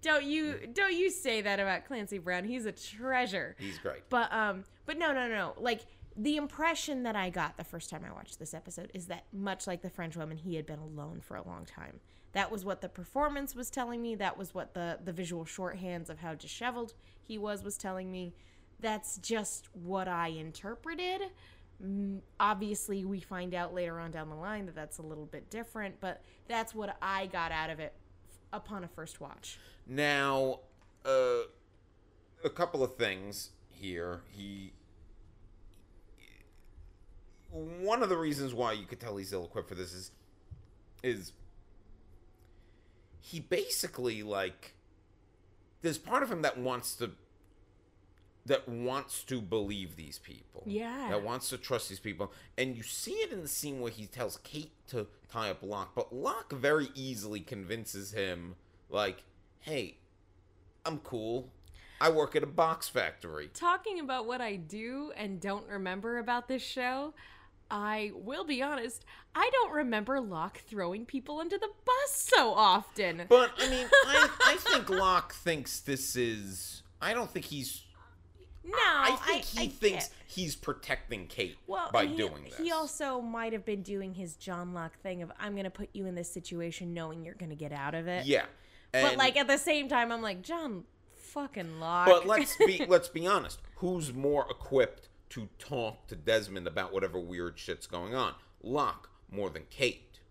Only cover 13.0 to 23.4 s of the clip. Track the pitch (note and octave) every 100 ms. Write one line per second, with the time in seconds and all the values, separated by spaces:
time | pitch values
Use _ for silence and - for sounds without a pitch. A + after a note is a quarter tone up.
13 | F3 C4+ D4 C#4+ C#4 A#3+ B3 - A#3+ A#3+
14 | A#3 A3 F#3+ - F#3 E3+ - F3+ E3+ E3
15 | E3+ E3+ F3 F3 D#3+ - F3+ F#3 F3+ F3
16 | E3 D#3 E3 D#3 D#3+ - A#3+ A#3+ A#3 -
17 | - - - A3 G#3 G3+ G3+ G3+ G3 F#3
18 | F#3 F#3 F3+ F3 - - - - A3+ G#3+
19 | - - - A3+ G3+ - - F#3+ F3 F#3+
20 | F#3 E3+ E3+ D#3+ D#3+ D#3 G3+ A#3 D#4+ E4
21 | F4+ F#4+ G4 - - - - - F#3+ G3
22 | G3+ G3 - - G#3 G#3 G#3 G#3 - G3
23 | F#3+ G3 - F#3